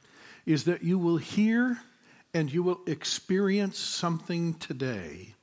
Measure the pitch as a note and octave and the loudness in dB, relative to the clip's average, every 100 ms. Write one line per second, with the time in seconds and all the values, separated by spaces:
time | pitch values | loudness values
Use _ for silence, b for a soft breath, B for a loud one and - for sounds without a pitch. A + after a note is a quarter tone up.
0 | B B B B - D3+ D#3+ F3 E3+ F#3 | B B B B 0 2 2 0 2 2
1 | E3+ E3 - G#3 G#3+ A#3 B3 A#3+ B B | 2 0 0 2 4 4 2 -2 B B
2 | B B B E3+ D3 E3 F3+ F3 - D#3 | B B B -2 0 2 0 0 -4 -4
3 | - - - F#3+ G3 G3+ G3 - - - | -4 -6 0 2 2 2 0 -4 -6 -2
4 | F3 E3 - E3+ E3+ D#3+ - C3 C3 G#2 | -2 -2 -4 -2 -2 -4 -8 -4 -4 -4
5 | E2 E2 G2 - | -8 -12 -18 -20